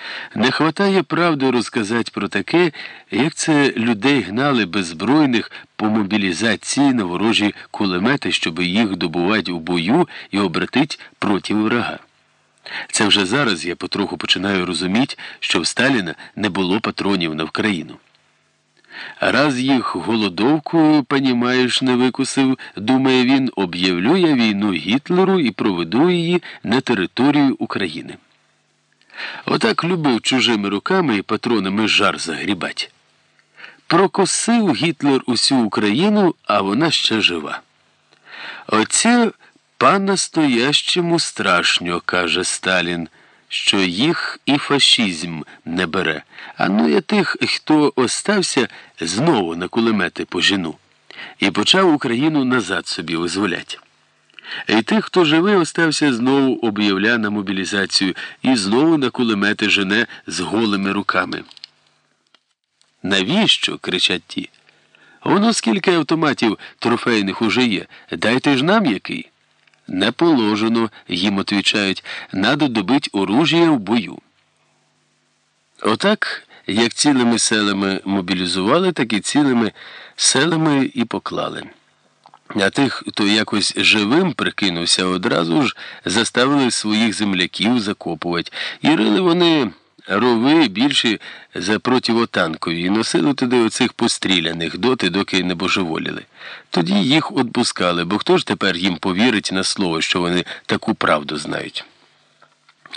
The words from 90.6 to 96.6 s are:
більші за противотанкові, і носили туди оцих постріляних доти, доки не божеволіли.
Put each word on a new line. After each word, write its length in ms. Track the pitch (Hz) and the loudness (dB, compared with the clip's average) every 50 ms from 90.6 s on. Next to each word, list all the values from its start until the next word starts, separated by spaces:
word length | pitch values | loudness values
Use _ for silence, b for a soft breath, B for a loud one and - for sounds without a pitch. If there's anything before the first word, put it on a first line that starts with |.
| 151 107 | 4 2
більші 520 | 92 107 131 147 135 - - 120 101 B B B B B B B - | 2 0 0 0 0 0 0 0 -2 B B B B B B B -10
за 240 | 92 90 95 107 98 | -6 -2 -2 -2 -2
противотанкові, 1040 | - 120 127 123 - - 113 117 117 - - 101 90 80 78 - - 87 82 85 | 0 0 0 0 0 0 0 0 0 0 0 -2 -2 -2 -4 -6 -6 -6 -4 -2
і 80 | 87 92 | -2 0
носили 440 | 101 110 113 - - 170 160 147 135 | 0 0 0 0 0 0 0 0 0
туди 260 | - 135 123 123 123 | 0 0 2 2 2
оцих 320 | 113 110 - - 127 110 | 2 2 0 0 -2 -2
постріляних 840 | - - 120 113 - - - 95 95 87 80 82 85 85 85 80 82 87 | -2 -2 -2 -2 -2 -2 -2 0 0 0 -2 -2 -4 -6 -6 -6 -4 -2
доти, 320 | 92 127 127 117 98 90 | -2 0 0 0 0 0
доки 340 | 85 98 98 - - 92 90 | 0 -2 -2 -2 -2 -2 -2
не 100 | 90 92 | -2 -4
божеволіли. 680 | 85 95 90 - 101 92 82 80 80 80 80 78 - - B B B B B B B | -4 -4 -2 -2 -2 -2 -2 -4 -4 -6 -6 -8 -10 -12 B B B B B B B